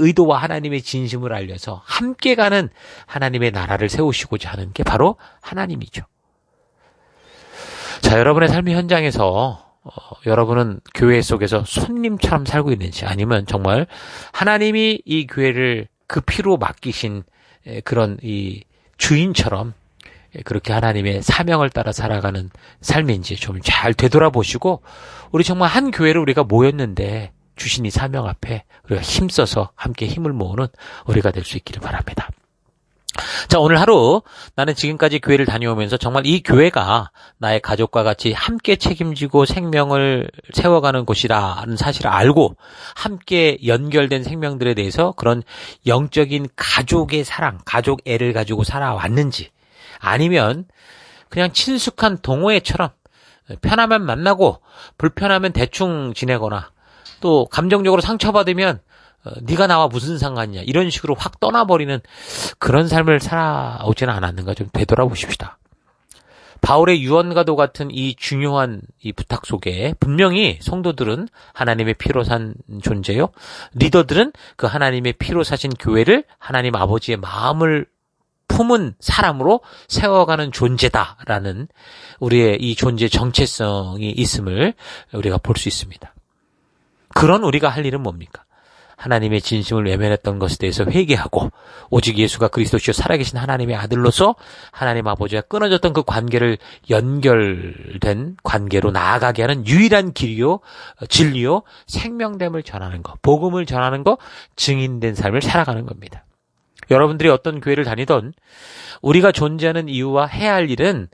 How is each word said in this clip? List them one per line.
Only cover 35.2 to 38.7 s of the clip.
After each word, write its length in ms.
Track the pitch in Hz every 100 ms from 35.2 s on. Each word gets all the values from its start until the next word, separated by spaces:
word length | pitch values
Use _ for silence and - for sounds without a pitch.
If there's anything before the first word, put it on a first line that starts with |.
| 143 139 123
다녀오면서 520 | 110 117 110 104 123
정말 280 | 117 135 139
이 160 | 175
교회가 720 | - 131 170 131 95 113 92 - - _
나의 220 | 110 110
가족과 440 | - 104 113 117
같이 280 | 110 104 117
함께 440 | 107 - 226 -